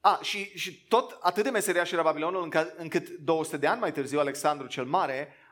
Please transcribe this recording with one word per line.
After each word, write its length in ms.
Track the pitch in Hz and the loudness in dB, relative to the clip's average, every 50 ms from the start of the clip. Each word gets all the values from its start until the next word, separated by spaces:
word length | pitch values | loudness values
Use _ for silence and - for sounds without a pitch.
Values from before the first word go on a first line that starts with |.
a, 180 | - 202 190 - | 4 4 4 4
și, 300 | 214 - - 202 196 196 - 175 | 2 -4 -4 -4 -6 -6 -8 -8
și 280 | 160 185 156 - _ _ | -10 -10 -10 -12 _ _
tot 300 | - 233 247 - - - | 2 2 2 0 -4 -2
atât 220 | - 175 180 202 214 | 0 2 2 2 2
de 60 | 269 | 2
meseriaș 420 | 247 214 - 196 180 175 175 170 | 0 0 0 2 2 2 0 2
era 100 | - 170 | 0 2
Babilonul 420 | 160 160 151 151 156 170 185 190 175 | 2 2 2 2 0 -2 -2 -2 -4
înca-, 300 | 160 - 165 160 175 - - | 0 2 0 0 0 -2 -10
încât 320 | 170 160 147 180 - - | -8 -4 -2 -2 -2 -4
două 340 | - - 147 135 165 160 156 | -8 -6 0 0 0 2 0
sute 140 | 156 - 147 | -2 -2 0
de 100 | 143 151 | 2 2
ani 120 | 196 240 | 2 2
mai 120 | 226 180 | 0 -2
târziu, 280 | 175 151 139 123 135 147 | -2 -4 -4 -2 0 0
Alexandru 480 | 147 139 135 - - 151 151 143 131 123 | 0 0 0 0 0 0 0 0 -4 -8
cel 180 | - - 127 | -6 -6 -4
Mare 480 | 127 151 185 180 139 135 131 147 143 - - - - | 0 0 0 0 0 -2 -6 -8 -10 -14 -20 -20 -20